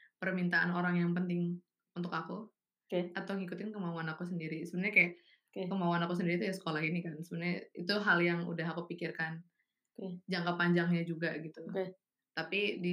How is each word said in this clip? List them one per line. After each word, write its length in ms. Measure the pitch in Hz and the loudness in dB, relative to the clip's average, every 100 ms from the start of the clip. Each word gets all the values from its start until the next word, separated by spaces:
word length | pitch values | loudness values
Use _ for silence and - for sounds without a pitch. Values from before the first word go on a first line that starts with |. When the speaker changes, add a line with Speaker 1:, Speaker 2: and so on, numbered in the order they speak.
| - - | -20 -6
Speaker 1:
permintaan 520 | 185 185 175 170 175 | -2 0 4 4 4
orang 280 | 175 180 175 | 2 4 4
yang 120 | 175 175 | 4 2
penting 440 | 180 175 175 175 _ _ _ - | 2 2 0 -2 _ _ _ -6
untuk 160 | 175 | -4
aku, 360 | 160 170 185 226 _ _ _ - | -4 -4 -8 -10 _ _ _ -4
Speaker 2:
Oke. 280 | 180 180 180 | -2 0 -4
Speaker 1:
atau 160 | 175 196 | -4 -4
ngikutin 340 | 180 175 208 | -4 -6 -6
kemauan 360 | 208 175 165 160 | -4 -4 -2 -4
aku 120 | 160 175 | -4 -4
sendiri. 360 | 180 160 160 175 | -4 -4 -6 -6
Sebenarnya 260 | 180 202 202 | -2 2 4
kayak 160 | 175 175 _ _ _ 196 | 2 0 _ _ _ -6
Speaker 2:
Oke. 60 | 180 | -2
Speaker 1:
kemauan 300 | 196 175 170 | 0 2 2
aku 100 | 170 180 | 2 0
sendiri 180 | 175 175 | 2 2
itu 40 | 196 | 0
ya 20 | 185 | -2
sekolah 260 | - 151 | -2 0
ini 160 | 160 175 | 0 0
kan, 140 | 170 151 | -4 -8
sebenarnya 320 | 170 170 175 180 - | -8 -4 -2 -2 -6
itu 200 | - 175 214 | -8 0 2
hal 200 | 208 170 | 4 6
yang 180 | 175 170 170 | 6 2 0
udah 200 | 165 165 165 | -2 -4 -4
aku 100 | 175 | -6
pikirkan 480 | 175 170 - 160 165 175 _ _ _ _ - | -6 -6 -4 -6 -6 -14 _ _ _ _ -12
Speaker 2:
Oke. 240 | 190 180 - | -10 -10 -4
Speaker 1:
jangka 240 | 180 170 175 | 0 0 2
panjangnya 420 | 175 175 170 175 170 | 6 6 6 2 2
juga 240 | 160 160 151 | -2 -2 -4
gitu. 240 | 160 160 165 | -8 -10 -8
Speaker 2:
Oke. 240 | 190 185 185 _ _ _ - | -4 -4 -6 _ _ _ -8
Speaker 1:
Tapi 460 | 160 196 208 - | -2 0 0 0
di 80 | 175 | 0